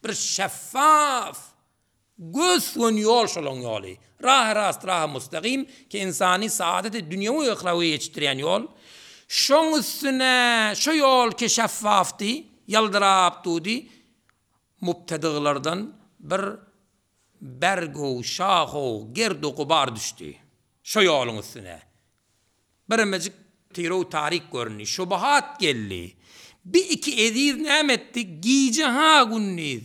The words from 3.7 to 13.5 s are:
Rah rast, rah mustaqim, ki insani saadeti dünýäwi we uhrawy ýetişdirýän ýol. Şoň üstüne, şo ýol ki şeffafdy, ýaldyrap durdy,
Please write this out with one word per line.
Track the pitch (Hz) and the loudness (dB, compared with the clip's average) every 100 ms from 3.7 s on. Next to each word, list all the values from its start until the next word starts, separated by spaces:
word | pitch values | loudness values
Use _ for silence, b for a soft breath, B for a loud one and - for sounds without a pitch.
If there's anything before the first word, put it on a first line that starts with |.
| 110 95 92 b b | -6 -8 -16 b b
Rah | 247 269 226 214 | 2 4 4 2
rast, | 202 160 190 | 0 -2 -2
rah | 180 156 | -2 -2
mustaqim, | 139 - 165 185 262 - B B | -4 -8 -6 -4 -4 -6 B B
ki | 208 | -8
insani | 190 165 185 180 214 | -6 0 2 2 0
saadeti | - 175 180 190 220 160 | -2 -2 -2 -4 -8 -8
dünýäwi | 185 208 285 285 | -6 -2 0 0
we | |
uhrawy | 208 180 170 170 | -2 -2 0 0
ýetişdirýän | 151 - - 147 131 147 | -2 -6 -4 -2 -2 0
ýol. | 190 233 B B B B B B | -2 -2 B B B B B B
Şoň | - - 285 320 311 | -2 4 4 4 0
üstüne, | 220 - 285 262 262 254 240 233 220 202 | -2 -4 -2 0 2 4 4 2 0 0
şo | - | 0
ýol | 311 269 262 240 - | 4 4 6 4 0
ki | 233 | -2
şeffafdy, | - 226 - 208 208 180 - 202 262 320 _ - | 0 0 -2 2 2 2 -2 -4 -4 -8 _ -2
ýaldyrap | 214 220 202 202 190 180 170 | 2 2 4 6 6 4 2
durdy, | 185 | -4